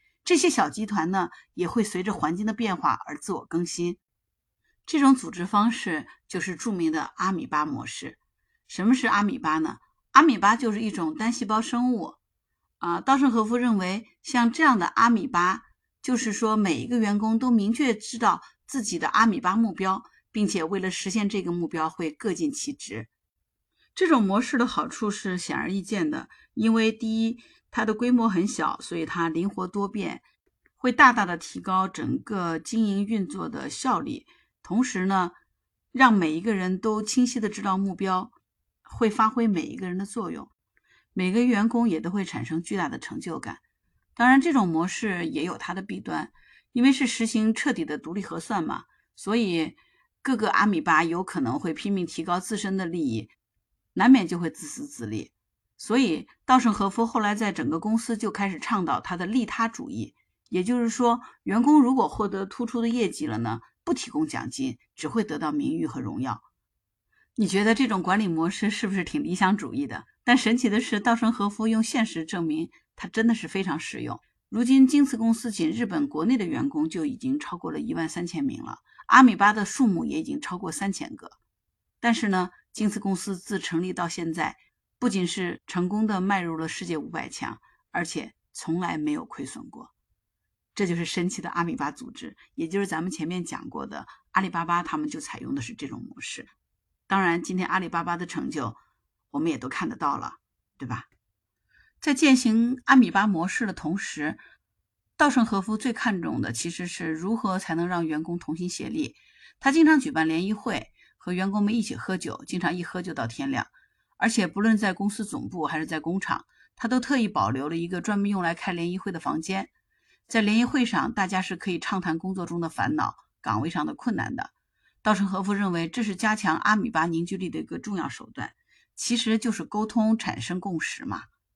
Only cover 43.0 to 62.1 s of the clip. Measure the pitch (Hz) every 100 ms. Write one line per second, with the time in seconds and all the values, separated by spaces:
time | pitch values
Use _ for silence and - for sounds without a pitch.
43 | - - 180 160 - 76 _ _ _ _
44 | _ - 240 269 330 269 185 160 180 -
45 | 214 175 165 151 170 - - 180 190 196
46 | 202 156 - _ _ _ _ 240 254 262
47 | 254 - 226 220 220 220 302 - 156 147
48 | 156 190 185 165 - 208 156 - - _
49 | _ - - 233 208 170 156 - _ _
50 | _ _ - 240 214 - 208 175 156 156
51 | 165 170 180 180 127 135 180 151 202 196
52 | 175 - 165 180 185 208 202 190 175 175
53 | 143 110 113 _ _ _ _ _ _ -
54 | 226 262 170 180 170 - 151 - 285 -
55 | 110 107 - _ _ _ _ - - 233
56 | 240 151 - _ - 254 254 202 - -
57 | 226 233 208 208 214 175 139 165 214 226
58 | - 220 214 208 196 170 - 214 165 107
59 | - 175 180 240 220 - 226 - - 107
60 | - _ _ _ - 185 185 247 233 226
61 | 240 240 - - - 208 269 302 247 262
62 | 180